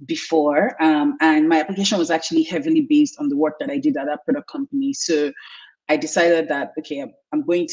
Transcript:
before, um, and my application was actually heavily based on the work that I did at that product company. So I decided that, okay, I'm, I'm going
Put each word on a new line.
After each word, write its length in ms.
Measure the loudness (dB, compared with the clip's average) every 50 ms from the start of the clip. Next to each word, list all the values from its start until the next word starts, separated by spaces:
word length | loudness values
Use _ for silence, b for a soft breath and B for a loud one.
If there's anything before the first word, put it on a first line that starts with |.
| -10
before, 760 | -8 -8 -8 -4 -2 0 2 2 2 2 2 0 0 0 0
um, 360 | 2 2 2 2 2 0 0 2
and 300 | 2 2 4 4 4 4
my 100 | 4 2
application 380 | 0 0 -2 -2 -2 0 0 0
was 140 | 0 0
actually 320 | -2 -2 -2 0 0 0 0
heavily 440 | 0 -2 -4 -2 0 2 2 2 4
based 280 | 4 4 4 2 0 -4
on 80 | -4 -2
the 80 | 0
work 240 | 0 0 0 -2 -4
that 100 | -6 -6
I 80 | -4 -2
did 200 | 0 0 0 0
at 80 | -2
that 180 | -4 -6 -6 -4
product 260 | -4 -4 -4 -4 -6
company. 440 | -8 -8 -8 -4 -4 -2 -2 -2 -2
So 400 | -4 -2 0 0 0 0 -2 -4 B B B B B B B B _ _ -2
I 80 | -2 -2
decided 500 | -2 -2 0 2 4 4 4 2 2 0
that, 240 | -2 -4 -4 -6 -8 -10
okay, 220 | -10 -8 -8 -10
I'm, 100 | -10 -10 -14 _ _ _ -4
I'm 120 | -4 -2
going 220 | 0 0 0 -2 -2